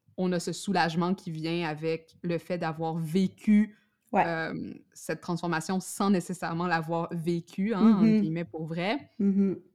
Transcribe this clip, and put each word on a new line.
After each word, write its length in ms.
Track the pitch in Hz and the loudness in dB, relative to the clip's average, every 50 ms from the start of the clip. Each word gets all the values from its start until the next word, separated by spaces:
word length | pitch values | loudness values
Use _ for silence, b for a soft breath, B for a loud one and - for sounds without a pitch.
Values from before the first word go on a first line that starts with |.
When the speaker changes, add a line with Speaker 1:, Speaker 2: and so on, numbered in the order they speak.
| _ _ _ | _ _ _
Speaker 1:
on 160 | - 185 180 | -2 -2 0
a 80 | 180 175 | 0 0
ce 120 | - 185 165 | -2 -4 -6
soulagement 600 | - - - 190 180 160 165 160 175 170 180 190 | -6 -4 0 2 2 2 2 2 0 0 0 0
qui 160 | 185 - 175 | -2 -4 -8
vient 360 | 160 156 156 165 170 175 175 156 | -8 -6 -4 -4 -2 -2 -2 -4
avec 480 | 151 151 160 160 160 160 - _ _ - - | -4 -4 -4 -4 -4 -4 -6 _ _ -10 -6
le 140 | 175 170 160 | -4 -4 -4
fait 200 | - - 180 175 | -4 -4 -6 -4
d'avoir 400 | 170 160 156 156 165 160 160 170 | -4 -4 -4 -4 -4 -4 -4 -4
vécu, 800 | 160 151 156 196 190 185 - - - 214 208 208 214 208 b b b b b b _ _ | -4 0 2 2 2 2 -2 -2 2 6 6 6 6 4 b b b b b b _ _
Speaker 2:
Ouais. 120 | - 185 160 | 2 2 2
Speaker 1:
euh, 480 | 170 170 160 160 160 - - - - - - - _ _ | 2 0 -2 -4 -4 -6 -6 -8 -10 -12 -14 -18 _ _
cette 280 | - - - 165 165 | -14 -8 -8 -8 -6
transformation 580 | - - 175 165 - 175 165 160 160 - 190 190 | -4 -4 -4 -4 -2 -2 -2 -2 -2 -2 -4 -4
sans 300 | - - - - 208 196 | -4 -6 -4 0 2 2
nécessairement 580 | 202 180 175 - 185 - - 170 170 165 175 180 | 2 2 2 -2 -8 -8 -6 -6 -4 -2 0 0
l'avoir 420 | 170 165 160 156 170 165 170 - | 0 0 0 0 -2 -2 -2 -2
vécue, 600 | 180 170 156 170 175 170 165 - - - 190 214 226 | -4 -4 -2 -2 -2 -2 -4 -6 -6 -4 -2 -2 2
hein, 220 | 185 214 226 220 | 4 4 4 6
entre 100 | 190 214 | 6 6
Speaker 2:
Mhm. 160 | 226 220 220 | 6 6 4
Speaker 1:
guillemets, 240 | 202 156 160 170 175 | 2 2 -2 -4 -6
pour 200 | - - 156 160 | -6 -8 -10 -8
vrai. 440 | 156 165 175 175 196 240 285 294 - _ - | -6 -4 -4 -2 -2 -2 -2 -4 -10 _ 0
Speaker 2:
Mhm. 380 | 196 202 190 202 196 196 175 - - _ _ | 0 2 4 4 2 2 0 -4 -8 _ _